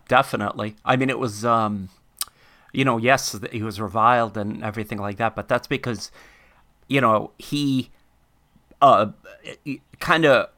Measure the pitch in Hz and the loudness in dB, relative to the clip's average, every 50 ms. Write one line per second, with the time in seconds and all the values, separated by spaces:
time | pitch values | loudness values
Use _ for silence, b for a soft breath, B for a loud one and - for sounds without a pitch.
0 | - - 127 127 139 - - 110 104 101 - - 104 107 104 - - 123 131 131 | -2 2 4 4 4 2 -2 -4 -4 -4 -4 -6 -8 -8 -10 -6 -2 0 0 2
1 | 131 135 123 113 127 117 104 104 110 120 117 113 110 107 104 101 95 95 _ _ | 0 -2 -2 -2 -4 -6 -4 -2 0 2 2 2 2 0 -2 -6 -8 -12 _ _
2 | _ _ _ - - - b b b b b b b b b 127 135 135 117 113 | _ _ _ -12 -12 -12 b b b b b b b b b -2 0 0 0 2
3 | 110 123 139 - - - - 101 110 - - 110 107 113 98 101 110 98 95 113 | 2 2 2 2 2 -4 -8 -10 -10 -10 -8 -6 -6 -6 -6 -6 -6 -4 0 2
4 | 110 120 123 120 117 104 - 110 101 104 107 - - 110 104 113 104 - 120 101 | 4 4 4 2 0 -2 -4 -6 -6 -6 -6 -6 -8 -8 -8 -8 -8 -8 -8 -8
5 | 101 101 101 98 117 113 - 107 101 - 120 120 - - 143 127 - 127 113 98 | -8 -8 -4 -4 -4 -4 -4 -6 -4 -2 -2 -2 -2 -4 -6 -4 -4 -6 -8 -8
6 | - - b b b b b b b b b b b b _ _ _ - 131 139 | -10 -14 b b b b b b b b b b b b _ _ _ -2 0 2
7 | 123 113 110 104 107 - _ - - - 147 147 147 139 135 131 120 - - _ | 4 4 2 2 0 -4 _ -18 -10 -6 -4 -2 -2 0 -2 -2 -4 -6 -12 _
8 | _ _ _ _ _ _ _ _ _ _ _ _ _ _ _ - 143 135 113 98 | _ _ _ _ _ _ _ _ _ _ _ _ _ _ _ 4 6 6 8 6
9 | 110 104 - _ - - - - - - - - - 143 131 - _ _ - - | 4 0 -4 _ -20 -20 -20 -20 -18 -18 -18 -14 -12 -12 -12 -12 _ _ -16 -6
10 | - 147 160 165 160 147 131 110 - - _ | -2 0 2 4 4 4 4 4 2 -2 _